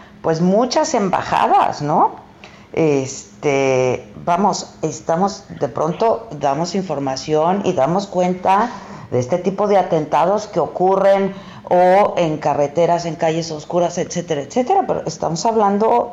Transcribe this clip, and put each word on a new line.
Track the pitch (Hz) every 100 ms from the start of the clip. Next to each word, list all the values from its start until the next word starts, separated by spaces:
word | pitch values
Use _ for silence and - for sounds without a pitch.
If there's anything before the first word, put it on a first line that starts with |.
| - -
pues, | 160 160
muchas | 180 202 247 311 302
embajadas, | 240 196 - - - 226 392 - -
¿no? | 147 170 - - - - - - -
Este, | - 160 139 131 - - - 147
eh, | 139 135 127 127 117 - - -
vamos, | 175 202 165 - -
estamos, | 156 139 - 165 196 196 - 165
de | 143
pronto | - 156 165 226 - -
damos | 147 139 139 175
información | 202 185 143 139 135 - 151 160 202
y | 196
damos | 180 165 185 202
cuenta | 180 180 180 190 196 240 - - - -
de | 123
este | 123 175
tipo | 185 190 202
de | 202
atentados | 180 165 147 151 170 208 208
que | -
ocurren | 147 - 185 190 196 196 190 190 - - -
o | 180 180 190 208 -
en | 165 151
carreteras, | 151 143 143 170 165 170 165
en | 160
calles | 165 160 165
oscuras, | 151 - 175 170 180
etcétera, | 156 180 165 147
etcétera, | 135 254 254 381 -
pero | 156 -
estamos | - 151 165 233
hablando | 220 202 202 220 240 -